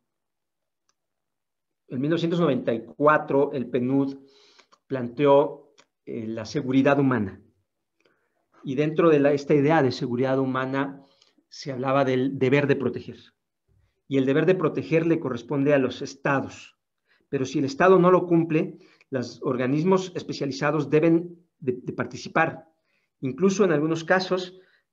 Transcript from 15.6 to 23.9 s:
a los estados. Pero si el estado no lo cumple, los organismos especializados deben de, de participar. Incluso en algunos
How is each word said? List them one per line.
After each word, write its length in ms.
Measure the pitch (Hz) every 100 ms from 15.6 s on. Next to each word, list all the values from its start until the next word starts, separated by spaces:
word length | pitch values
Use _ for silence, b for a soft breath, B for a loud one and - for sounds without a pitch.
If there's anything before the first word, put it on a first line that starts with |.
| 139
a 60 | 143
los 240 | 127 -
estados. 760 | 139 - - 135 107 - - _ _ _ _ _ _
Pero 160 | 139
si 160 | 131 151
el 40 |
estado 360 | 135 - 185 185
no 100 | 175
lo 160 | 180 175
cumple, 520 | 170 160 156 190 - b b _
los 320 | 131 120 -
organismos 640 | - 123 127 147 180 190 185 156
especializados 720 | - 139 139 135 151 156 135
deben 560 | 151 165 170 175 - _ _
de, 180 | 123 123
de 120 | -
participar. 720 | - 120 - - - 160 - - _ _ _ _ _
Incluso 440 | 131 131 190 190
en 60 | 190
algunos 320 | 151 156